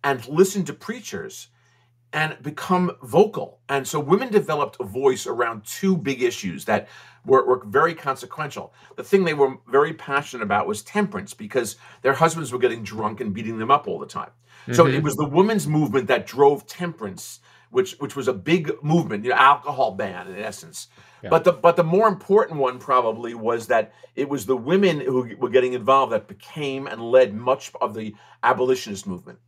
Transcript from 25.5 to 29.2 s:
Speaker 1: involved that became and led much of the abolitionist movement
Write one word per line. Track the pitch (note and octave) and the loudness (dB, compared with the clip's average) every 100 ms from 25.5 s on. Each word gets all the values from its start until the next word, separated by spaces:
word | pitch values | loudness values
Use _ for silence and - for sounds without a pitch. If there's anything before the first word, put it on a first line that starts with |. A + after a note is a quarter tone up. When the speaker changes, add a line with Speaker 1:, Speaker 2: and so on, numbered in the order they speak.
| B2 B2 | 2 2
Speaker 1:
involved | B2 A2 C3+ C#3 | -2 2 4 4
that | A2+ - | -2 -6
became | F#2+ - D#3 C#3+ C3+ C3+ | -20 -16 -8 -6 -6 -10
and | A2+ | -10
led | A#2 B2+ B2 | 4 6 6
much | G#2+ B2 C3+ - - | 2 -2 -2 -4 -6
of | - | -6
the | A2 A2 - - _ | -4 -10 -12 -20 _
abolitionist | A#2+ A#2+ B2+ B2+ - G2 G2+ | 0 2 2 0 -2 -10 -10
movement | F2+ | -12